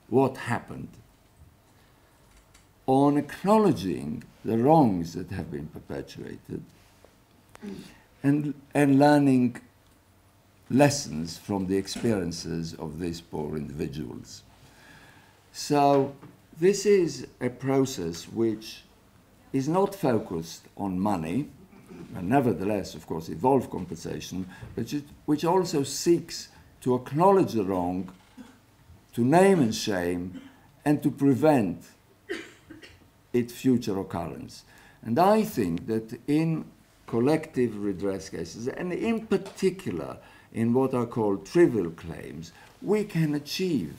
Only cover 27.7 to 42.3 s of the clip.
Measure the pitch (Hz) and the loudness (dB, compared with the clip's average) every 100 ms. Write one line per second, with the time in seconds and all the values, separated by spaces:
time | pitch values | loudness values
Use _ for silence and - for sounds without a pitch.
27.7 | 92 90 92 92 - _ - - - _ | -2 -2 -4 -6 -14 _ -20 -20 -20 _
28.7 | _ - - _ - 123 170 196 185 113 | _ -20 -20 _ -2 4 6 6 6 2
29.7 | 104 110 95 87 90 90 - - - _ | 0 -2 -2 0 -2 -6 -12 -18 -20 _
30.7 | _ 147 147 147 117 139 120 151 139 95 | _ -2 0 0 2 2 4 4 4 2
31.7 | 82 - _ _ _ - - - - - | -4 -12 _ _ _ -12 -12 -12 -20 -20
32.7 | - - - _ _ _ 123 120 - 131 | -20 -20 -20 _ _ _ -2 -2 0 2
33.7 | 120 117 98 92 87 82 67 - - - | 2 0 -6 -4 -6 -8 -10 -14 -18 -20
34.7 | - - _ 110 120 190 220 208 - 90 | -20 -20 _ -4 2 4 4 2 0 0
35.7 | 82 - 110 110 117 - 151 165 160 - | -2 -2 -4 -4 -8 0 2 2 -2 -6
36.7 | - _ _ - 117 127 156 - 131 117 | -18 _ _ -4 2 2 2 0 -2 -2
37.7 | 104 104 90 98 95 - 87 85 - 123 | -2 -6 -4 -4 -6 -8 -10 -10 -10 -10
38.7 | - 180 - 226 220 220 196 - - 190 | -8 -6 -4 -2 -2 -2 -4 -4 -2 -2
39.7 | 180 117 85 65 62 - - - - 113 | -2 -6 -8 -8 -12 -20 -20 -10 -2 2
40.7 | 123 131 127 117 120 104 98 - 175 165 | 2 2 0 -2 -2 0 -2 0 4 4
41.7 | 113 85 82 85 73 - | 4 -4 -6 -12 -12 -12